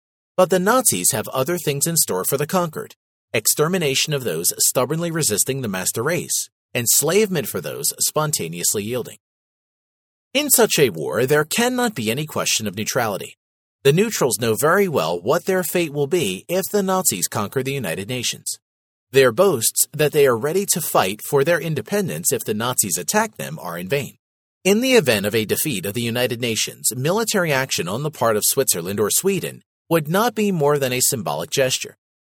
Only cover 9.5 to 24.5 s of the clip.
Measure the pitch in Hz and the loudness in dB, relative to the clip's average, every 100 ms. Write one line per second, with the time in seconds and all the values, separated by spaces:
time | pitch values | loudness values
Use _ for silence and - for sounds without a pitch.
9.5 | _ _ _ _ _ _ _ _ 262 294 | _ _ _ _ _ _ _ _ -2 2
10.5 | 254 220 - 127 82 65 85 131 147 151 | 4 4 4 2 2 -4 0 2 2 2
11.5 | - 247 247 240 214 107 123 151 104 82 | 0 0 0 -2 -2 -2 -2 -4 -4 -2
12.5 | - 107 95 104 135 110 92 - - _ | -2 -4 -4 -4 -2 -2 -4 -8 -16 _
13.5 | _ _ _ 135 160 233 - 139 104 117 | _ _ _ 2 4 2 0 0 0 0
14.5 | 107 151 190 196 123 80 87 95 170 - | 2 2 4 2 2 0 0 0 0 2
15.5 | 185 180 180 165 143 139 180 107 92 - | 0 0 -2 -2 -2 0 0 0 -4 -2
16.5 | 180 185 208 190 185 180 180 - 117 101 | -2 0 0 0 0 0 -2 -2 -4 -2
17.5 | 135 131 139 95 82 101 127 117 - - | -2 -2 -4 -4 -6 -6 -4 -4 -6 -10
18.5 | - _ _ _ _ _ 135 131 110 196 | -12 _ _ _ _ _ 4 6 6 4
19.5 | 127 - - - 143 151 151 139 113 143 | 4 0 0 -2 0 2 4 4 4 0
20.5 | 185 196 185 - 165 95 107 - 139 147 | -2 0 -2 0 2 2 -2 -2 0 2
21.5 | 170 165 147 - 202 165 113 - 120 - | 0 0 -4 -2 -2 -2 -2 -2 -2 -2
22.5 | 107 120 123 101 82 - 214 220 - 135 | -2 -2 -2 -2 -2 0 0 0 -4 -10
23.5 | 156 - 170 180 143 113 - _ _ _ | -8 -8 -8 -2 -2 -4 -12 _ _ _